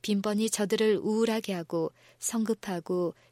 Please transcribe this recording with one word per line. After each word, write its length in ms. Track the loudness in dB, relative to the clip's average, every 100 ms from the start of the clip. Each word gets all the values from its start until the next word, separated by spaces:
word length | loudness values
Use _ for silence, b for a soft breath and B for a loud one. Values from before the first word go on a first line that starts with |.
빈번히 480 | -2 0 0 0 0
저들을 480 | 0 0 2 4 2
우울하게 560 | 2 2 2 0 -2
하고 380 | -6 -4 -2 -4 -6 b b
성급하고 920 | -4 0 0 -2 -2 -6 -2 0 -2 -4 b